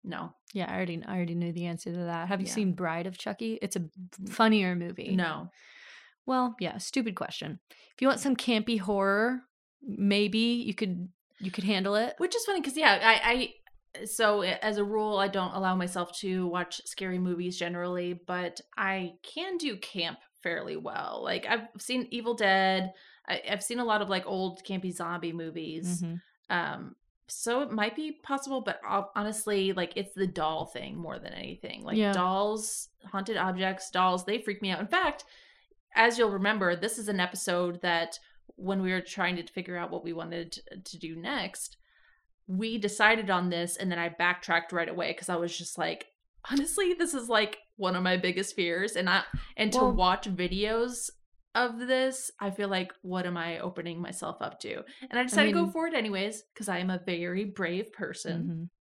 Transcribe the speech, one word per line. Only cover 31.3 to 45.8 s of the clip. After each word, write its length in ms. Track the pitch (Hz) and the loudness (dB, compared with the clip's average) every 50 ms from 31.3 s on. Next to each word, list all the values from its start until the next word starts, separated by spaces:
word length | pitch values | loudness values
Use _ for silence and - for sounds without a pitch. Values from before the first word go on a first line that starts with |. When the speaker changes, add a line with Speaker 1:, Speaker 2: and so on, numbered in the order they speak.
| - | -10
Speaker 1:
anything. 500 | - - - - - - 214 - - - | -10 -10 -10 -10 -10 -10 -12 -12 -10 -6
Like, 140 | - 214 | 0 2
Speaker 2:
Yeah. 160 | 214 214 202 196 | 4 4 4 4
Speaker 1:
dolls, 760 | 185 180 185 190 190 202 214 214 220 214 - - - - - _ _ - | 4 2 2 4 2 2 2 0 -2 -4 -6 -6 -6 -8 -12 _ _ -16
haunted 320 | 190 - 196 196 220 220 | -8 -6 -6 -4 -2 -2
objects, 540 | 196 175 190 180 185 190 190 190 190 - - | 0 0 0 0 0 0 0 0 -2 -8 -2
dolls, 320 | - 185 185 185 180 185 180 | 2 4 4 4 4 2 0
they 140 | - 208 233 | 0 -2 -2
freak 220 | 220 - 202 202 | 0 -4 -4 -2
me 100 | 208 196 | -2 -2
out. 80 | 185 160 | -2 -2
In 80 | 202 | -2
fact, 380 | - 339 359 370 311 285 - - - - - - - - _ _ _ _ _ _ _ - | 0 2 2 2 2 0 -2 -12 -18 -20 -20 -20 -20 -20 _ _ _ _ _ _ _ 6
as 240 | 220 226 233 226 | 6 6 6 8
you'll 120 | 233 233 214 | 6 4 4
remember, 420 | 196 190 190 202 220 208 190 175 175 | 4 2 2 2 4 4 4 2 2
this 200 | 170 175 220 220 | 2 0 -4 -4
is 120 | - 208 208 | -4 -4 -2
an 100 | 202 190 | 0 0
episode 600 | 180 180 - 185 - - 180 175 180 175 175 175 | 0 0 -2 -4 -2 0 2 2 2 0 -2 -2
that 360 | - 180 170 165 170 165 - - - _ - - _ - - | 0 2 2 2 2 -2 -6 -14 -16 _ -20 -20 _ -20 -18
when 260 | - 185 185 196 196 | -8 -4 -2 0 2
we 120 | 190 185 185 | 2 2 0
were 80 | 185 | 0
trying 340 | 180 - - 208 185 180 180 | -2 -4 -2 0 0 0 0
to 80 | 175 170 - | -2 -4 -6
figure 240 | _ 190 180 180 180 | _ -10 -8 -6 -6
out 160 | 175 175 170 | -6 -6 -6
what 140 | 170 170 170 | -6 -6 -6
we 80 | 170 170 | -6 -6
wanted 400 | 165 165 170 170 170 170 170 - | -6 -6 -6 -6 -8 -8 -8 -10
to, 80 | - - - - 185 185 | -14 -14 -16 -16 -16 -14
to 120 | - - | -16 -14
do 200 | 165 - 160 160 | -12 -10 -10 -10
next, 580 | 165 170 220 285 254 180 - - - - - - _ _ _ _ _ _ _ _ _ _ _ _ _ _ | -8 -6 -6 -4 -4 -4 -6 -8 -10 -12 -12 -14 _ _ _ _ _ _ _ _ _ _ _ _ _ _
we 300 | - 185 185 220 226 220 | -4 -2 -2 -2 -2 -2
decided 520 | 233 202 202 202 - 220 214 226 220 214 190 | -2 -2 -2 4 6 6 8 8 6 4 2
on 200 | 190 180 180 180 | 2 4 4 2
this, 260 | 175 170 175 175 175 | 2 0 0 -2 -2
and 160 | - 196 185 | -2 0 0
then 80 | 175 170 | 0 0
I 80 | 170 | 0
backtracked 640 | 170 170 - 170 175 180 180 - - 170 170 170 - | -2 0 2 2 2 2 0 0 2 2 2 2 0
right 160 | 185 170 170 | -2 -2 -2
away 260 | 160 165 175 165 156 - | -2 -2 -2 -2 -2 -2
'cause 140 | - 185 | -4 -4
I 80 | - 180 | -2 -2
was 220 | 170 170 175 170 | 0 0 -2 -4
just 200 | - 175 - - | -6 -8 -10 -4
like, 280 | - | -2